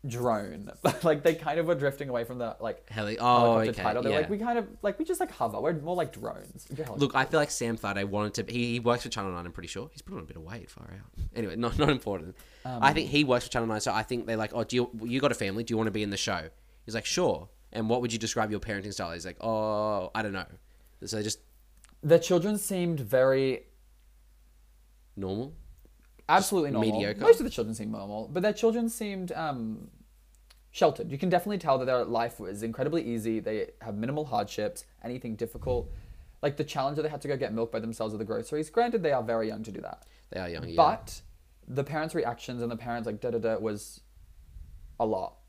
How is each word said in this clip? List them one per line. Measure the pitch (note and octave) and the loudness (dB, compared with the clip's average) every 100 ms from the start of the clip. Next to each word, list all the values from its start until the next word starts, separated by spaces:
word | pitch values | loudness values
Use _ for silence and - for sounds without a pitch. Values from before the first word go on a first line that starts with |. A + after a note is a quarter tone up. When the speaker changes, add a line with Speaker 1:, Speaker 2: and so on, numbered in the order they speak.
| C#3 | -6
Speaker 1:
drone. | A#2+ A#2+ A2 G2+ E2 G2+ - | -2 2 2 -2 -10 -12 0
<laughs> | E3+ - | 2 4
Like, | E3+ D3 | 4 6
they | E3 | 4
kind | D#3+ D#3 D#3 | 2 0 0
of | E3 | 2
were | |
drifting | E3 C#3 C3+ C#3 | 2 2 0 -4
away | A#2+ | -2
from | A#2 B2 | -2 -4
the, | A#2 - | -6 -4
like, | - - - | -6 -6 -8
Speaker 2:
Heli-, | A2 G#2 A2 | -4 -2 2
oh, | B2 B2 A#2 A2+ | 8 8 10 8
Speaker 1:
helicopter | A2+ | 4
Speaker 2:
okay, | A2 | 2
Speaker 1:
title. | G2 A2+ | 0 0
They're | B2 | 2
Speaker 2:
yeah. | G#2 | 2
Speaker 1:
like, | - | 2
"We | G3+ | -2
kind | A#3 A#3+ | 0 0
of, | G3 - | -2 -4
like, | G#3 G3+ | -4 -2
we | |
just, | D#4+ F4+ | -4 -2
like, | F4+ | -2
hover. | - A2 G#2 | -2 -2 0
We're | C#3 | 0
more | F3 D#3 | 0 -2
like | F3+ D#3 | -2 -2
drones." | - A2 - - - - | -4 -8 -8 -14 -18 -12
We're | C#3 D3+ A#2 | -8 -6 0
Speaker 2:
Look, | C#3 | 2
I | C3+ C3 | 4 4
feel | D#3+ | 2
like | D3 | 2
Sam | - A#2 A2+ | 0 -2 -2
Thade | G#2 G2+ G2 | -2 -2 -2
wanted | G2+ G#2 A2 G2 | 0 -2 -2 -4
to, | |
he, | A#2+ A#2+ | -2 0
he | A#2+ | 0
works | A#2 A#2+ | 2 2
for | A#2+ | 0
Channel | A2+ G2 | -6 -4
nine, | F2 | -6
I'm | F2 | -8
pretty | F2+ E2 | -10 -10
sure. | F#2+ - | -10 -10
He's | - | -14
put | - | -14
on | F#3 | -12
a | |
bit | D#2 E2 | -12 -14
of | |
weight, | - A2+ - | -12 -12 -14
far | - - | -18 -16
out. | E2 - - - - | -16 -16 -8 -6 -4
Anyway, | G#2+ F2+ | -4 -2
not, | A#2 A#2 | -2 2
not | D3 | 2
important. | C3 - G2 E2 - - - | 2 0 -6 -6 -16 -20 -14
Speaker 1:
Um, | B2+ B2 | -8 4
Speaker 2:
I | C3+ | 4
think | D3+ C3 | 4 2
he | D3 | 4
works | D3 B2 | 6 4
for | - | 2
Channel | B2+ A2+ | -2 0
nine, | G#2+ | 0
so | B2+ | 0
I | G#2+ | -2
think | A2 A#2+ | -2 -4
they're | A2 A2+ | -2 -2
like, | G#2+ | -2
"Oh, | A#2 | -2
do | A2 B2 | 0 0
you, | A#2+ A2+ | 0 -2
you | A#2 B2+ | -4 2
got | C#3+ | 2
a | |
family, | - G2+ G2+ | 2 -2 -2
do | A2+ | -2
you | A2+ | 0
wanna | A2 | 0
be | G#2 | 0
in | G#2 | -2
the | G2 | -2
show?" | - F#2 D#2+ - _ - - | -2 -2 -6 -16 _ -20 -8
He's | |
like, | A2 | -6
"Sure. | - - E3+ E2 F2+ - - | -2 2 2 2 -4 -20 -12
And | - A2 | -4 0
what | A#2 | 2
would | A#2+ | 2
you | A2+ | -2
describe | A2 - G#2+ | -2 0 0
your | G#2 | -2
parenting | A#2+ G2+ G2+ | -4 -6 -6
style?" | G2 F2 | -6 -6
He's | E2+ F2 | -6 -10
like, | E2+ | -8
"Oh, | A2+ A2 G#2+ G#2 G#2+ G#2 F#2 | -2 0 0 0 0 -2 -2
I | A2+ | -4
don't | G#2+ | -2
know." | F#2+ E2 - _ - - - G2+ | -4 -8 -14 _ -20 -20 -16 -6
So | G#2+ | -2
they | |
just | G#2+ - _ _ _ - - - | -2 -4 _ _ _ -20 -20 -6
Speaker 1:
The | D3+ E3 | 6 6
children | E3 F3 F#3+ G#3 | 6 2 2 -2
seemed | - F#3 F3 D#3+ | -2 0 0 0
very | A2 B2+ C3 C3+ C3+ B2+ - - - - - - - - - - - _ _ _ - - | 2 4 6 4 2 -2 -8 -20 -20 -20 -20 -20 -20 -20 -20 -20 -20 _ _ _ -20 -10
Speaker 2:
Normal? | F#2+ G2+ C3+ D#3+ - - - - - - - | -6 -4 -6 -10 -18 -20 -20 -20 -20 -14 4
Speaker 1:
Absolutely | F3 F#3+ F#3+ D3 | 4 6 2 2
Speaker 2:
Just | |
Speaker 1:
normal. | B2+ A2 A2 | 2 2 2
Speaker 2:
mediocre? | G2+ G3+ | -2 4
Speaker 1:
Most | A4+ A#4 | 8 8
of | |
the | B3 | 8
children | - A2 | -2 -4
seemed | A2+ A2 | -4 -6
normal, | G#2 G2 G#2 A2 | -6 -6 -8 -4
but | D3 | 0
their | G#3 | 0
children | G#3 A3+ A3+ A3+ | 4 2 4 0
seemed, | - G#3 G3 F3+ | -2 -6 -6 -6
um, | - D#3+ C3 A2 G#2+ - - - _ _ - - - - | -4 -4 -4 -4 -6 -12 -20 -20 _ _ -20 -20 -20 -16
sheltered. | - E3 C#3+ A2+ | 2 2 2 -6
You | C#3 | -2
can | F#3 | 4
definitely | F3 G#3 G3+ | 4 2 -2
tell | D#3 C3+ | 2 2
that | B2+ | 4
their | B2+ | 2
life | G#2+ A2+ A#2 - | 2 0 0 -4
was | F#2+ G2+ | -8 -6
incredibly | A2+ A2+ C#3 E3 | -6 -2 0 0
easy. | A#2+ A#2 A2 A2 | 0 -2 0 0
They | G#2 G#2+ F#2 - | -2 -2 -4 -8
have | A2+ G#2 | -8 -4
minimal | A#2 D3 D3+ | -2 -2 -2
hardships, | A2 G#2 - G#2 - - - | -2 -2 -2 -2 -4 -16 -14
anything | A#2 B2+ A#2+ G#2+ | -10 -8 -6 -4
difficult. | A#2 - - - - - - - - - | -6 -4 -2 -2 -2 -10 -14 -18 -20 -4
Like, | D3 C#3+ | -2 -2
the | |
challenge | D3 D3 C3+ D3 | -4 0 0 0
that | |
they | D3+ | -2
had | D3 | -4
to | C#3+ | -4
go | C3+ | -2
get | B2 | 0
milk | A2 A2+ | 0 -2
by | A2+ | -2
themselves | A2+ A2 A2 | -4 -4 -4
at | G#2+ | -4
the | |
groceries. | G#2 A2 A2+ D3+ D#3 | -2 -4 -2 -4 0
Granted, | - A#3+ A#3 | 2 2 2
they | E3 | 2
are | C3 | 2
very | A2+ A2+ A2 | 2 0 0
young | G#2+ | -4
to | A2 | -8
do | G2 | -8
that. | - G1+ - - - | -10 -12 -18 -20 -10
Speaker 2:
They | - | -8
are | F2+ | -6
young, | E2 E2 | -6 -2
yeah. | E3 | 6
Speaker 1:
But | D#3 A3 - - - - - - - | 6 6 -6 -14 -16 -20 -20 -20 -6
the | B2+ | -4
parents' | C#3 D3+ D#3+ | -2 -2 -2
reactions | E3 A#2+ A#2 - B2 | 0 -2 -4 -8 -4
and | A#2+ | -4
the | A#2 | -4
parents, | A#2 A#2 A2 | -6 -4 -4
like, | G#2+ | -4
da, | B2 | -2
da, | A#2 | 0
da, | A2+ A2 | 2 0
was | A2 G#2 - - - - - - - - - - - - | 0 -4 -8 -18 -20 -20 -20 -20 -18 -16 -16 -16 -18 -2
a | A2+ | 0
lot. | G2 - - | 0 -4 -10